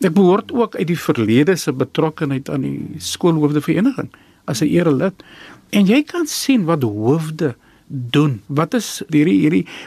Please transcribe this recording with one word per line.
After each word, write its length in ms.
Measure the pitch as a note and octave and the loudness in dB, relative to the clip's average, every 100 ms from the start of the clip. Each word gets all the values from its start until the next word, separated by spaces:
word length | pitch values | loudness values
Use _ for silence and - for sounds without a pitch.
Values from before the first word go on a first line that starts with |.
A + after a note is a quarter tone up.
Ek 120 | F#3 | 0
behoort 380 | E3 F#3 G3 A3+ | 4 4 4 0
ook 240 | C4 A3 - | -2 -2 -2
uit 120 | D#3+ | -4
die 120 | E3+ | -2
verlede 560 | - D3 G#2+ A#2 D3+ F3+ | -2 0 2 4 4 2
se 160 | - | -2
betrokkenheid 800 | C3 C3 - D#3 D3+ D3+ C3+ C3+ | -4 -4 -2 -2 -2 -4 -4 -4
aan 120 | D3 | -4
die 200 | C#3 C#3 - D#3 | -4 -6 -10 -12
skoolhoofdevereniging 1120 | - - F3+ D#3+ D3 D3 C#3+ D#3+ A#3 C4 - - _ _ - | -10 -2 0 2 2 0 0 0 0 -2 -8 -14 _ _ -8
as 160 | C3+ | -2
'n 60 | - | 0
erelid. 560 | E3+ E3+ C3+ F3+ - - - - - _ | 2 2 2 0 -4 -14 -20 -20 -20 _
En 160 | G3+ F#3+ | 2 4
jy 180 | B3+ | 4
kan 240 | D4+ F4 E4 | 0 -4 -4
sien 380 | - - C4 D#3+ | -4 0 0 2
wat 180 | E3 | 0
hoofde 720 | B2 G#2 A2 D#3+ D#3 D#3 D#3+ A2+ _ _ - | 0 0 0 0 -2 -4 -6 -6 _ _ -12
doen. 540 | C#3 A#2+ C#3+ D3+ A#2 - | -10 -2 0 2 0 -4
Wat 260 | C#3+ E3 | -4 -2
is 300 | B3 - - - | -2 -4 -10 -2
hierdie, 300 | D3+ D3+ - | 2 4 4
hierdie 280 | D3+ F#3 F3 - | 2 2 -2 -8